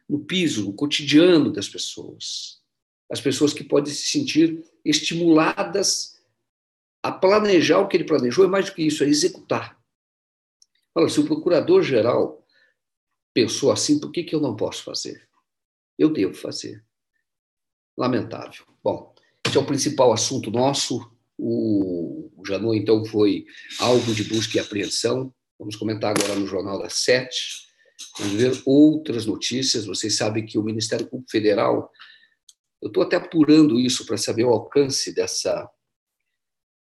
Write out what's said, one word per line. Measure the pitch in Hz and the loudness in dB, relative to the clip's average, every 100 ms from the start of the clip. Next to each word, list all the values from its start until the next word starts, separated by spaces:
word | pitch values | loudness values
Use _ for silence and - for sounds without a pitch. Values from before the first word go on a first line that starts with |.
| - | -6
no | 147 | -6
piso, | - 185 160 110 101 | -4 -2 0 -2 -4
no | |
cotidiano | - 147 - 139 147 175 165 117 | -4 -4 -2 2 6 8 6 4
das | 98 98 | -2 -8
pessoas. | - - - - - - - - - _ _ _ _ - | -10 -12 -12 -16 -14 -12 -12 -12 -18 _ _ _ _ -10
As | 113 | -4
pessoas | 139 127 147 | -2 2 0
que | - | 0
podem | 147 147 143 | -2 0 0
se | - - | -4 -4
sentir | 151 131 151 165 160 - _ | -4 0 2 2 0 -12 _
estimuladas | - 147 - 170 170 156 165 - 175 202 190 - - - _ _ _ _ _ _ _ _ | -2 -2 -2 0 4 4 4 0 -4 -2 -2 -2 -6 -16 _ _ _ _ _ _ _ _
a | - | -8
planejar | - 190 214 208 180 143 180 | 0 2 4 4 4 4 4
o | 196 | 2
que | 180 | 0
ele | |
planejou, | - 147 123 120 | 2 0 2 4
e | 185 | 4
mais | 196 - | 2 -2
do | |
que | - | -2
isso, | 156 147 | -2 0
a | 143 | 2
executar. | 147 180 - - 120 - - _ _ _ _ _ _ _ _ _ _ _ | 2 0 -2 -4 -4 -4 -16 _ _ _ _ _ _ _ _ _ _ _
Fala, | 165 160 | 0 2
se | - | 2
o | 147 | 0
procurador-geral | 151 185 160 127 190 151 123 113 127 - - _ _ _ _ _ _ _ _ _ | 0 2 2 4 4 4 2 2 2 -2 -6 _ _ _ _ _ _ _ _ _
pensou | - 170 - 139 | 0 0 2 0
assim, | 104 - 147 | 0 0 0
por | - | -2
que | - | -8
que | 165 | -4
eu | 156 | -4
não | 143 104 | -4 -4
posso | 90 - | -6 -8
fazer? | - - - - _ _ _ _ _ _ _ - | -10 -10 -10 -14 _ _ _ _ _ _ _ 0
Eu | 156 | 0
devo | 156 - | 2 -2
fazer. | - - - 113 110 _ _ _ _ _ _ _ _ _ _ _ - | -4 -10 -10 -12 -16 _ _ _ _ _ _ _ _ _ _ _ -4
Lamentável. | 127 120 - 67 64 - _ _ | -2 -2 -4 -10 -14 -20 _ _
Bom, | - - - _ _ _ - | -6 -6 -8 _ _ _ -2
esse | 147 | 0
é | |
o | 135 | 0
principal | 147 151 - 123 | -2 -2 2 4
assunto | 110 - 131 104 | 4 0 -4 -4
nosso. | 113 131 139 - 123 - _ _ - | 0 0 0 -2 -6 -8 _ _ -8
O, | 117 117 113 101 92 87 78 76 - _ | -4 -2 0 0 -2 -4 -8 -10 -16 _
o | 95 | -8
Janot, | 95 113 110 | -4 0 0
então, | 107 110 | 2 2
foi | 107 107 104 87 - - - - | 2 2 2 2 -6 -20 -16 -2
alvo | 113 123 113 | 2 2 2
de | 104 | -2
busca | 101 110 110 110 | -2 -4 -2 -2
e | |
apreensão. | 90 107 87 - 113 127 131 - _ - | -2 -4 -4 -2 -2 -2 -6 -12 _ -18
Vamos | 107 104 | -14 -8
comentar | 107 107 113 101 | -6 -4 -2 0
agora | 101 101 | -2 -2
no | 98 | -4
Jornal | 95 98 95 | -6 -6 -6
das | 87 | -6
Sete. | - - 127 127 - - - - _ _ - - - | -2 0 0 0 -8 -10 -12 -18 _ _ -20 -18 -8
Vamos | 104 | -4
ver | 104 127 127 135 | 0 0 0 2
outras | 139 151 156 - 117 110 | 6 6 6 -2 -4 -4
notícias. | - - 123 131 123 101 | -4 -4 -4 -2 -2 -4
Vocês | 98 110 - | -6 -4 -2
sabem | 110 110 | -2 -4
que | 110 110 | -4 -4
o | |
Ministério | 107 110 - 117 117 | -2 -4 -4 -4 -6
Público | 123 - | -10 -6
Federal, | 113 104 104 127 117 - _ - - _ _ _ _ _ _ | 0 2 2 2 0 -4 _ -20 -20 _ _ _ _ _ _
eu | - | -4
tô | - | -2
até | 165 185 | 0 -2
apurando | - 170 143 156 151 - | 0 2 6 8 6 4
isso | 127 - | 0 -2
pra | - 104 | -4 -4
saber | - 110 | -2 0
o | 123 | 2
alcance | 110 - 143 135 131 92 | 2 2 2 2 0 -4
dessa, | 85 90 - 95 85 - _ _ _ _ _ _ _ _ _ _ _ | -4 -4 -4 -4 -4 -8 _ _ _ _ _ _ _ _ _ _ _